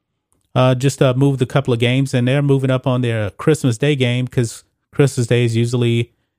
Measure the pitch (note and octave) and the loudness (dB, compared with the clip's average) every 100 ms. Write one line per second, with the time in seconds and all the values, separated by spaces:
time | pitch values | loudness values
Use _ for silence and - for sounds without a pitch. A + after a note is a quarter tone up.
0 | _ _ _ _ _ - B2+ B2+ C#3 - | _ _ _ _ _ 0 2 2 0 2
1 | C3+ B2+ C#3 C3 B2+ C#3+ C3 A2+ A#2+ C3 | 0 2 0 0 -2 -2 0 0 0 0
2 | C3+ B2+ B2 C#3+ C#3+ C#3 C3 B2+ C3+ B2+ | 0 0 0 0 0 0 0 -2 0 -2
3 | A#2+ A2+ G#2 - - D3 C3+ A2 D3 C#3 | 0 -2 -4 -2 0 0 0 0 0 0
4 | B2 B2 B2 - A2+ - - _ _ - | 0 -2 -2 -2 -4 -6 -20 _ _ 0
5 | C#3 - A#2 A#2+ A#2+ A2+ A#2+ B2 A#2+ A#2 | 0 0 0 2 2 0 0 0 0 0
6 | A#2 _ _ | -4 _ _